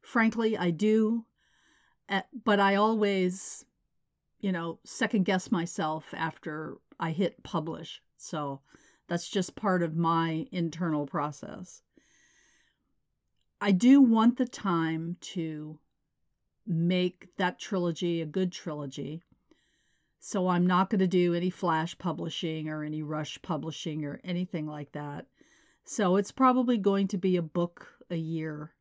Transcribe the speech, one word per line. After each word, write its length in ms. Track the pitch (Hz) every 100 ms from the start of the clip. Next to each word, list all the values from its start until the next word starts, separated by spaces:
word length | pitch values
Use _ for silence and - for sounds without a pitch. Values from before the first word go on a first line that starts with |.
Frankly, 560 | - 240 226 220 226 220
I 140 | 180
do. 540 | 160 214 220 214 226 - _ _ _ _ _ _ _ -
Uh, 120 | 196 - 254 220
but 140 | 202
I 160 | 196 196
always, 880 | 214 226 202 196 180 185 - - - _ _ _ _ _ _ _
you 120 | 202
know, 280 | 180 170 -
second 420 | - - 233 214 185
guess 260 | 190 -
myself 640 | 180 170 - 160 156 -
after 640 | - 160 - - 151 156 - _ -
I 120 | 165
hit 320 | 160 196 -
publish. 580 | - 175 151 165 165 - _ _
So 460 | - 160 147 139 _ - _ _ _
that's 220 | 170 -
just 260 | 208 180 -
part 280 | 208 185
of 120 | 170 160
my 520 | 165 165 165 160 -
internal 540 | 185 170 160 175 151 143
process. 760 | 160 147 147 - - 185 - _ _ _ _ _ _ _ _ _ _ _ _ _ _ _ _ _ _
I 120 | 202
do 300 | 185 240 277
want 360 | 254 226 226 247
the 100 | 247
time 680 | - 196 170 160 160 165 175
to 580 | - 185 160 156 151 156 _ _ _ _ _ _ _ _ -
make 640 | 165 170 185 180 - - -
that 220 | 185 -
trilogy 600 | - 190 175 160 175 170
a 40 | 160
good 260 | 185 185
trilogy. 720 | - - 151 143 139 143 160 _ _ _ _ _ _ _ _ _ _
So 280 | - 202 185
I'm 200 | 175 180
not 220 | 180 185
gonna 180 | 202 185
do 260 | 180 175
any 160 | 170 185
flash 480 | - 180 160 165 -
publishing 720 | 180 156 165 - 170 160 156
or 140 | 156
any 180 | 151 156
rush 380 | 151 151 143 -
publishing 640 | - 156 156 151 165 151 147
or 140 | -
anything 440 | 175 175 180 165 151
like 240 | 151 143
that. 360 | 147 147 143 - _ _ _ _ _ -
So 320 | - 190 190
it's 140 | 202
probably 460 | - 262 247 247 233
going 300 | 196 196 196
to 80 | 196
be 200 | 190 180
a 40 |
book 460 | 160 175 175 - - _ -
a 80 | 170
year. 560 | 160 165 156 151 160 _